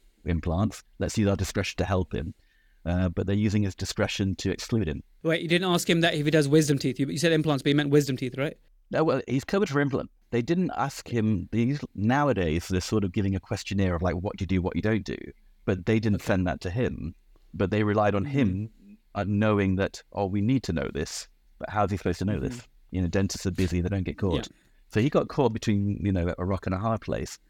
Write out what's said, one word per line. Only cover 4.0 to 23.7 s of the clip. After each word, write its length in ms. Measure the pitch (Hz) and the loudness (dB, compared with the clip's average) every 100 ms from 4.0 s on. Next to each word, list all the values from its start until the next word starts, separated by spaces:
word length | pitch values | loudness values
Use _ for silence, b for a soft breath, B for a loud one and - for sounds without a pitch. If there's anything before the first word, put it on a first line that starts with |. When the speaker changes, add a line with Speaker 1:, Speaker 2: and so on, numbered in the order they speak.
| 98 - 98 90 | -2 0 -2 0
Speaker 1:
to 160 | 98 | -4
exclude 360 | - - 113 80 | -4 -2 -2 -2
him. 140 | - - _ | -4 -10 _
Speaker 2:
Wait, 180 | 165 160 | -2 -2
you 60 | 165 | 0
didn't 200 | 175 185 | 0 2
ask 220 | 175 180 | 0 2
him 120 | 170 | 2
that 120 | 170 | 2
if 100 | 151 | 2
he 60 | 147 | 2
does 180 | 156 139 | 4 6
wisdom 300 | 156 147 139 | 6 6 2
teeth. 220 | 139 127 | 0 -2
You, 80 | 139 | -4
you 100 | 143 | 0
said 140 | 165 | 2
implants, 320 | 160 156 139 | 2 2 0
but 60 | 147 | 2
you 60 | 143 | 2
meant 140 | 143 | 4
wisdom 260 | 147 135 127 | 4 4 -2
teeth, 220 | 127 131 | -4 -4
right? 180 | 151 - _ _ - | -6 -6 _ _ -4
Speaker 1:
No, 120 | - | 0
well, 200 | 160 135 - | 2 2 0
he's 160 | 135 | -2
covered 260 | - 196 202 | 0 0 2
for 120 | 139 | 2
implant. 300 | 143 120 - _ _ | 2 0 -4 _ _
They 140 | 120 | -2
didn't 260 | 120 175 180 - | 0 0 0 -2
ask 300 | 139 - - | -4 -6 -4
him. 420 | 117 110 101 - | 0 2 0 0
These, 280 | 110 117 143 - 95 | 0 0 -2 -6 -2
nowadays, 720 | 107 135 147 101 85 85 - | 2 2 2 2 2 0 0
they're 140 | 92 | -2
sort 220 | - 107 | 0 0
of 80 | 98 | 0
giving 240 | 110 98 95 | 0 0 -2
a 40 | |
questionnaire 560 | - 110 - 98 95 85 | -4 -8 -4 0 0 0
of, 80 | |
like, 100 | 90 | 0
"What 240 | 85 95 - | -2 -4 -4
do 60 | |
you 40 | 90 | 0
do, 140 | 95 | 0
what 140 | 85 87 | 0 -2
you 80 | |
don't 200 | 107 110 | 0 0
do?" 140 | - - - - - _ - | -2 -8 -10 -18 -20 _ -4
But 220 | 95 101 | -2 2
they 120 | 110 | 2
didn't 220 | 110 95 | 2 0
Speaker 2:
Okay. 60 | - | 0
Speaker 1:
send 180 | 95 90 | 0 0
that 160 | 67 | -2
to 80 | 92 | -4
him. 460 | 107 117 - 85 - _ - _ - | -2 -2 -4 -10 -12 _ -20 _ -4
But 160 | 95 | 0
they 120 | 104 | 2
relied 300 | 104 104 104 | 2 4 4
on 120 | 101 143 | 2 0
Speaker 2:
Mm-hmm. 120 | 139 | 2
Speaker 1:
him, 320 | 104 92 110 - - - _ 104 | 2 0 -6 -12 -20 -20 _ -6
uh, 100 | 98 | -2
knowing 500 | 101 110 104 95 95 | 2 4 4 4 2
that, 260 | 95 - - | 0 -4 -10
"Oh, 160 | - 98 | -4 -2
we 140 | 101 | 0
need 200 | 107 135 | 2 0
to 100 | - | 0
know 140 | 80 - | -2 -2
this." 340 | 73 80 - - _ _ - | -4 -6 -8 -14 _ _ -14
But 140 | - | -6
how's 180 | 104 98 | -2 0
he 80 | 98 | 0
supposed 220 | 95 87 | -2 -2
to 60 | 98 | -2
know 100 | 95 | -2
Speaker 2:
Mm-hmm. 140 | - | -4
Speaker 1:
this? 180 | 123 - _ - | -6 -14 _ -8
You 100 | 92 | -2
know, 60 | 87 | 0
dentists 400 | 98 98 - 95 | 2 0 -2 -4
are 40 | |
busy, 300 | 87 90 | -2 0